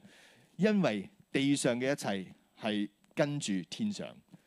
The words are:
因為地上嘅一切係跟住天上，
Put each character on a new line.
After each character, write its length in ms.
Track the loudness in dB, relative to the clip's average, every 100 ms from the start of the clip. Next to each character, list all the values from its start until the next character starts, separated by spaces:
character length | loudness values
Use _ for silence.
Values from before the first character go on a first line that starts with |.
| -8 -20 -20 -20 _ 0
因 240 | 2 4
為 280 | 2 0 -4 _ _
地 240 | 0 2 4
上 260 | 2 2
嘅 100 | 0
一 40 | 0
切 360 | -2 -4 -6 -14 _ -8
係 260 | -2 -2 -2 _ _ -2
跟 240 | 0 -2
住 140 | -2 -4 -4
天 240 | -4 -4
上， 160 | -4 -10 -14 -20 -20